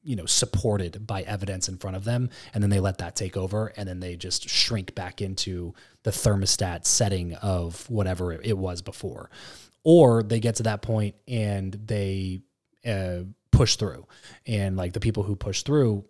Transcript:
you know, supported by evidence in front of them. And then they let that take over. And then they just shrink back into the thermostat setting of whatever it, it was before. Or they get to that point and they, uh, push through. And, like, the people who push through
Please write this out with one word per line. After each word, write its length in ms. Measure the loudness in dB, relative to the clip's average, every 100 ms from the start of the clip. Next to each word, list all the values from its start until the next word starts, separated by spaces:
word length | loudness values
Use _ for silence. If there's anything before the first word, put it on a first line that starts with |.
you 140 | -6 -6
know, 80 | 0
supported 800 | 0 2 0 0 0 -2 -6 -6
by 140 | -6
evidence 480 | -4 -6 -4 -4 -6
in 80 | -6
front 180 | -8 -6
of 80 |
them. 260 | -2 0 -2 -6 -8
And 80 | 0
then 80 | 4
they 120 | 4
let 160 | 2 -2
that 180 | -6 -6
take 220 | -6 -4
over. 300 | -2 -2 -4 -6
And 100 | -8
then 140 | -8
they 160 | -8 -10
just 320 | -6 -6 -2
shrink 460 | 0 0 0 -6 -10
back 260 | -10 -6
into 520 | -6 -4 -4 -4 -8 -12 -20 _
the 80 | -4
thermostat 760 | 0 2 2 2 0 -2 -2 0
setting 500 | 2 2 0 -4 -4
of 540 | -2 0 -2 -8 -4
whatever 440 | -2 0 0 -4
it, 80 | -4
it 140 | -2 -2
was 240 | -2 -4
before. 480 | -10 -10 -10 -10 -16 -18 -20 -20 -20 _ 8
Or 360 | 10 10 8
they 200 | 4 2
get 140 | 2 0
to 80 |
that 180 | 0 -2
point 340 | 0 0 0 -4 -6
and 420 | -2 0 -2 -4 -8 -4
they, 560 | -2 0 -2 -4 -6 -12 _ _ _ -4
uh, 340 | -2 -2 -4 -8 -14 _
push 260 | 4 6 2
through. 300 | -2 -6 -18 -20 -20 -18 -4
And, 300 | -2 0 -2
like, 160 | -4
the 80 | -2
people 240 | 0 0
who 140 | -2 -2
push 260 | -4 -4
through 400 | 0 2 4 2 -4